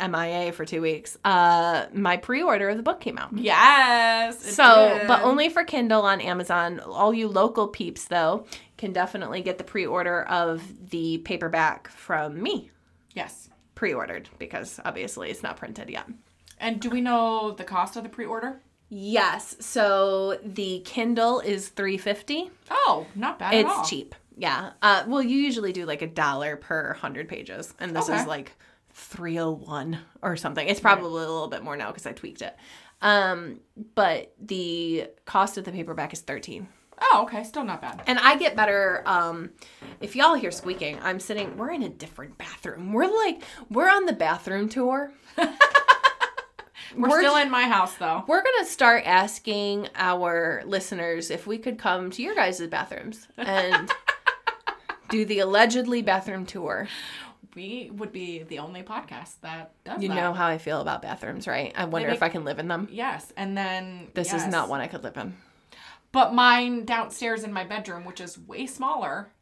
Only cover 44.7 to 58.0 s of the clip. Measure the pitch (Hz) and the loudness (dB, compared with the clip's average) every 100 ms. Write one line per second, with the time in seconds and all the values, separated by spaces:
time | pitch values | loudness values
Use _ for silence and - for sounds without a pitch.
44.7 | 233 247 262 285 - - - 330 - 571 | -2 0 0 -4 -10 -10 -2 0 4 6
45.7 | 571 571 508 523 - 508 - - - - | 6 4 4 4 0 -6 -6 -14 -16 -20
46.7 | - - 247 247 302 277 294 285 247 247 | -18 -12 -2 2 4 6 4 2 2 2
47.7 | 208 185 - 165 170 202 339 494 494 349 | 2 0 -2 -2 -2 2 2 4 2 0
48.7 | - 240 233 - 185 202 - - 208 202 | 4 6 6 6 4 4 -2 -4 -2 -2
49.7 | 202 202 - 185 180 175 170 165 131 - | -2 -4 -2 0 2 2 0 0 -2 -2
50.7 | 196 185 185 170 165 165 170 202 220 247 | -4 -4 -4 -4 -4 -4 -8 -6 -6 -6
51.7 | 214 214 185 185 180 277 415 190 180 170 | -4 -2 -2 -2 -6 -4 0 0 -2 -6
52.7 | 156 - - - 220 - - 240 196 185 | -6 -6 -10 -12 -16 -16 -10 -2 0 2
53.7 | - - 539 - 539 - - - 453 - | 0 0 -4 -2 -2 -2 -2 -2 -6 -6
54.7 | - - - - 220 214 202 190 202 233 | -10 -10 -14 -4 -2 0 0 4 6 6
55.7 | 247 240 240 208 190 190 190 185 196 165 | 4 0 0 2 0 0 -8 -10 -8 -6
56.7 | - 208 - - - - - - - 190 | -6 -6 -10 -12 -14 -18 -20 -20 -16 -12
57.7 | 240 - 202 | -12 -12 -12